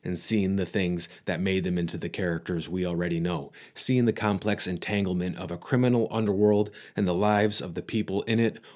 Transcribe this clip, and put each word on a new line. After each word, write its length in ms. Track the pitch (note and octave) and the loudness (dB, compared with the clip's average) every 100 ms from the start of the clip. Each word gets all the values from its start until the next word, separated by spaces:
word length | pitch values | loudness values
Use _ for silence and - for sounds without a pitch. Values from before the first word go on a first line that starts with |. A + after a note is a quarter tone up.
and 160 | F2+ F2 | -6 -4
seeing 380 | - A2 F#2+ G2 | 0 2 2 0
the 100 | F2+ | 0
things 420 | G#2 F2+ F2 - - - | 0 0 -2 -6 -8 -4
that 120 | E2+ | -2
made 240 | F#2+ F#2+ | 0 0
them 160 | F2+ F2 | 0 0
into 200 | E2+ - | -2 -4
the 100 | F2 | -6
characters 600 | - F2+ E2 - F2 - | -4 -2 -2 -2 -4 -2
we 160 | F#2 | -2
already 360 | F2+ E2+ F2 E2 | -2 -2 -2 0
know, 320 | F2 E2 - - - | 0 -2 -6 -16 -16
seeing 340 | - - B2+ A#2+ | -6 0 2 2
the 60 | |
complex 540 | G#2 A2 F#2+ G#2 G2+ F#2+ | 2 0 0 0 0 -2
entanglement 720 | F2 - G#2 F#2+ F2+ F2+ E2+ | -4 -2 0 0 0 -2 -4
of 160 | F2+ | -8
a 60 | F2 | -10
criminal 500 | - B2+ B2+ A#2+ A2 | 0 2 4 2 2
underworld 600 | A2+ G#2+ G2 G#2 G#2 G#2 - - - | 0 0 4 4 4 0 -6 -8 -2
and 100 | F#2 | 0
the 80 | |
lives 460 | F2 G#2 G#2 G#2 G#2 | 2 4 4 2 0
of 140 | - | -4
the 80 | - | -8
people 400 | - A2+ G#2 G2 | -4 -4 -2 -2
in 180 | - A2+ | 0 2
it 180 | A2+ - - | 2 -2 -12